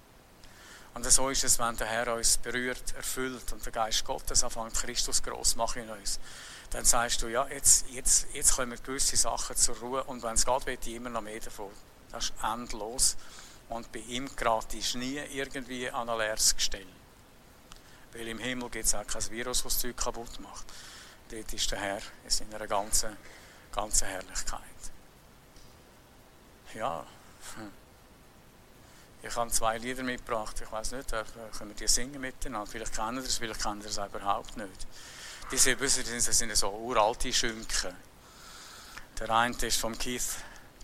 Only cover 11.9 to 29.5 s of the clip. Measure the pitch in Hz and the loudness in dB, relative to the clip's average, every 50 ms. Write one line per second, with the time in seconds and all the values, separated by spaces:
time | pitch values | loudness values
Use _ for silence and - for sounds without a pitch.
11.9 | - - - - - 113 - - - - - 110 110 120 120 - - 110 101 110 | -20 -20 -18 -14 -8 -4 -4 -4 -2 -2 -2 -2 -2 -2 -4 -8 -6 -6 -6 -6
12.9 | 120 135 - - - - - - - - - - - - - - 117 117 113 - | 0 4 4 4 4 2 -6 -8 -14 -16 -18 -18 -20 -20 -12 -8 -8 -8 -8 -8
13.9 | - 113 104 117 123 123 139 139 - - 120 117 113 113 - - - 127 - - | -12 -12 -10 -6 -6 -4 -6 -4 -4 0 2 4 4 2 2 -2 -4 -2 -2 -2
14.9 | - - 123 131 139 147 147 - 147 135 139 131 - 139 123 127 131 123 123 127 | -2 -2 -4 -4 -4 -6 -8 -6 -6 -6 -6 -4 -6 -10 -8 -8 -6 -6 -6 -4
15.9 | 131 135 117 120 117 113 110 107 110 107 - - - - - - - 101 95 92 | -4 -4 -2 -2 0 0 0 0 2 4 4 6 6 6 2 2 0 -2 -6 -14
16.9 | - - - - - - - - - - - - - - - - - - - - | -18 -20 -20 -20 -20 -20 -20 -20 -20 -20 -20 -20 -20 -20 -20 -20 -20 -20 -20 -20
17.9 | - - - - - 117 113 113 113 104 110 123 127 123 123 120 - 110 107 - | -20 -20 -20 -16 -12 -10 -8 -6 -6 -4 -4 -4 -4 -4 -6 -6 -6 0 2 4
18.9 | - - - - - 113 110 - 110 113 120 123 123 - - 139 - - - 123 | 4 4 2 -2 -4 -2 -2 -2 -2 -4 -4 0 0 0 2 2 2 2 0 -2
19.9 | 120 - - 123 117 117 117 - - - - - - - - - - - - - | -2 0 -2 -2 -2 -4 -8 -8 -10 -12 -12 -12 -12 -12 -12 -12 -12 -14 -16 -16
20.9 | - - - - - - - - - 110 104 - - - - - 117 101 101 98 | -16 -16 -18 -18 -20 -20 -14 -10 -10 -8 -4 -4 -2 0 0 0 0 0 0 -2
21.9 | 98 - - - - - - - - - 110 110 110 107 107 104 110 101 101 113 | -2 -2 -6 -10 -14 -16 -2 2 2 2 2 0 -4 -8 -2 0 0 0 2 4
22.9 | - - - - - - - - - - - - - - - - - 101 104 107 | 2 4 4 2 -4 -6 -14 -18 -18 -18 -20 -20 -20 -20 -16 -6 -4 -4 -2 2
23.9 | - - - 101 95 92 - - - - - - - - - - - - - - | 2 2 2 2 0 -4 -8 -6 -6 -2 -2 -2 -2 -2 -8 -14 -16 -12 -10 -10
24.9 | - - - - - - - - - - - - - - - - - - - - | -10 -12 -18 -20 -20 -20 -20 -20 -20 -20 -20 -20 -20 -20 -20 -20 -20 -20 -20 -20
25.9 | - - - - - - - - - - - - - - - - - - 110 135 | -20 -20 -20 -20 -20 -20 -20 -20 -20 -20 -20 -20 -20 -20 -18 -14 -8 -4 -4 -4
26.9 | - 80 - - - - - - - - - - - - 110 101 95 - - - | -4 -4 -8 -12 -16 -20 -20 -20 -20 -16 -14 -12 -12 -10 -12 -12 -14 -18 -20 -20
27.9 | - - - - - - - - - - - - - - - - - - - - | -20 -20 -20 -20 -20 -20 -20 -20 -20 -20 -20 -20 -20 -20 -20 -20 -20 -20 -20 -20
28.9 | - - - - - - - 110 101 120 117 113 | -20 -20 -20 -20 -20 -14 -10 -4 0 0 2 4